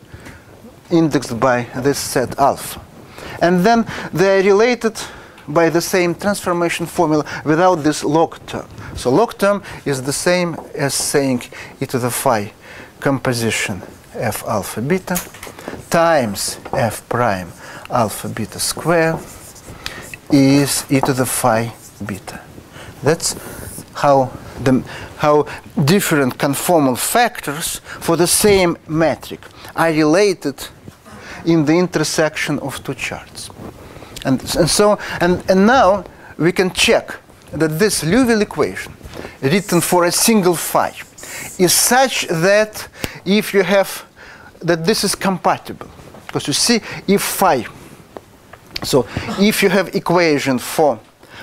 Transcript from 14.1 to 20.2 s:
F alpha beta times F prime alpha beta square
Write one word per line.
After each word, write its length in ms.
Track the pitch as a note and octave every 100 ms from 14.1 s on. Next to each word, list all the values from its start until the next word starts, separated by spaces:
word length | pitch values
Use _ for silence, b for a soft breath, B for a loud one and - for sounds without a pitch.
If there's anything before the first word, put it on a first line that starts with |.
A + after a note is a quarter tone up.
F 280 | A3+ A#2 - -
alpha 340 | G#2+ F2 -
beta 400 | C3+ F#3 - F3+ - B B B B B -
times 680 | F3 E3 D#3 A2+ G2 - - -
F 340 | - A#2 - -
prime 440 | A#2+ A#2+ F#2+ F2 - B B -
alpha 380 | B2+ G#2+ - A2
beta 300 | A2+ G#2 -
square 600 | - - D#3 E3+ D#3+ D#3+ - - - - B B B B B -